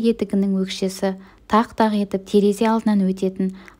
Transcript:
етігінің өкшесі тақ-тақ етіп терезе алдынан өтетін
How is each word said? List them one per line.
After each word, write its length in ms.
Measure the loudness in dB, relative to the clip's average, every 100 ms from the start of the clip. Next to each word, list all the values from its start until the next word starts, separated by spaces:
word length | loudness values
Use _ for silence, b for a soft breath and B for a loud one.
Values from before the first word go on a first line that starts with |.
| 2
етігінің 460 | 0 -2 0 0 0
өкшесі 540 | -2 -4 -6 -2 -4 -4 B B 0
тақ-тақ 460 | 0 0 0 0 0
етіп 300 | -2 -4 0
терезе 400 | 2 4 2 0
алдынан 360 | 0 2 2 2
өтетін 480 | 0 -4 -2 -4 -6 B